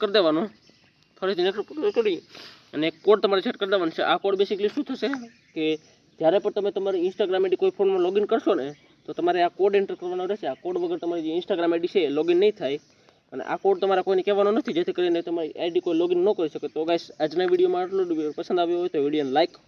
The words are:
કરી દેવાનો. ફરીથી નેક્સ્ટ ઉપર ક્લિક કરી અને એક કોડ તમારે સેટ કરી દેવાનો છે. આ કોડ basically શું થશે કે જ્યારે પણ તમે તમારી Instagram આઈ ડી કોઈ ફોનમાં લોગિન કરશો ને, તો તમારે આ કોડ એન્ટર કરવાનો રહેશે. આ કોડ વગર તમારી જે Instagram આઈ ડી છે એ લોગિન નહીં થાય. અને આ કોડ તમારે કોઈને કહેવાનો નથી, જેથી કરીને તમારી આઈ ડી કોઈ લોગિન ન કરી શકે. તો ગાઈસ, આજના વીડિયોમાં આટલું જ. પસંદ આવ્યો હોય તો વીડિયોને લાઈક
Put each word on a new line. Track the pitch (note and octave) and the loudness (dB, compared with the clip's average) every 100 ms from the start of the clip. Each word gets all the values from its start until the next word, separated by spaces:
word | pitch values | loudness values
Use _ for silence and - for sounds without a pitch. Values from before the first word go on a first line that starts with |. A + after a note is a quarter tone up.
કરી | G#3 G#3 | 0 2
દેવાનો. | E3+ D#3 G#3+ - _ _ _ _ _ _ | 4 2 0 -6 _ _ _ _ _ _
ફરીથી | F3+ G3 F3+ | -4 0 0
નેક્સ્ટ | G3+ | -2
ઉપર | - D4+ | -6 -4
ક્લિક | G#3 A3 | -2 0
કરી | A3 E3 - - - - _ | 0 -2 -6 -20 -20 -20 _
અને | C#3 D#3+ | -4 -2
એક | D#3+ - | 0 4
કોડ | G#3 | 4
તમારે | G#3 G3 G#3 | 4 0 0
સેટ | - | -4
કરી | G3 | -2
દેવાનો | G3 E3 D#3+ | 0 0 -2
છે. | - | 0
આ | F3 | 0
કોડ | G3 F#3+ | 2 0
basically | G3+ G3 G#3 | 0 0 -2
શું | C#4+ - | -2 -6
થશે | C4 C4 C#4 A#3 - _ | -4 -4 -6 -10 -20 _
કે | D#3+ D#3 D#3 _ _ _ - | -4 -2 -2 _ _ _ -2
જ્યારે | D#3+ F#3+ | 2 2
પણ | G#3 G#3 | 0 -2
તમે | G3+ G3+ | -4 -2
તમારી | F#3+ F#3+ F3+ | -2 0 -2
Instagram | F#3 G3 F#3+ | -2 -2 0
આઈ | F#3+ | -2
ડી | F#4 | 0
કોઈ | F#3+ - | -2 0
ફોનમાં | F#4+ F#3+ F3 | 0 2 0
લોગિન | G3 G3+ | 0 0
કરશો | A3+ - F3 | 0 0 0
ને, | C3+ D3 _ _ | -2 -10 _ _
તો | - D#3 | -14 -4
તમારે | E3+ F3 F3 | 0 2 0
આ | - | 2
કોડ | G3 G3 | 2 2
એન્ટર | G3 F3+ | 0 -4
કરવાનો | F3+ F3+ F#3 | -6 -6 -4
રહેશે. | G#3 A3 | -4 -6
આ | - | -6
કોડ | F3+ F3+ | -6 -4
વગર | F3 E3+ | -4 -4
તમારી | E3+ E3+ D#3+ | -4 -4 -4
જે | E3 | -4
Instagram | F3 F#3 E3+ E3+ | -2 0 0 0
આઈ | |
ડી | F3 | 0
છે | G#3 D3+ | 0 0
એ | C#3+ | 2
લોગિન | E3 F3 | 2 4
નહીં | G#3 G#3 | 4 2
થાય. | C#3 D3+ - _ _ _ _ | -2 -4 -8 _ _ _ _
અને | C3+ - | -10 -6
આ | D#3+ F#3+ | -2 2
કોડ | F#3+ | 2
તમારે | G3 F#3 F#3 | 2 2 2
કોઈને | F#3+ F3+ | 2 2
કહેવાનો | G3+ G3+ A3 | 2 2 2
નથી, | - D#3+ | 0 -2
જેથી | F3 F3+ | -2 0
કરીને | F3+ E3+ E3+ | 0 0 -2
તમારી | E3 D#3 - | -4 -4 -4
આઈ | E3 F3 | -2 -2
ડી | F3 | 0
કોઈ | E3 | 2
લોગિન | F3 F3 | 2 2
ન | F#3+ G3+ | 2 2
કરી | D#3+ D3+ | -2 -4
શકે. | D3 | -8
તો | D3+ D#3+ | -4 0
ગાઈસ, | E3+ - - | 0 -2 -4
આજના | D#3 D#3+ F#4 | -2 0 2
વીડિયોમાં | F3+ F3+ F3+ | 4 2 2
આટલું | F#4 F#3+ F3 | -2 -2 -2
જ. | D#3+ D3+ D3 | -2 -4 -6
પસંદ | - F#3 | -2 0
આવ્યો | E3+ F3 | 0 0
હોય | F3 D#3+ | -2 0
તો | C#3+ | 0
વીડિયોને | D3+ C#3 C#3 | 0 0 2
લાઈક | E3+ - | 0 -2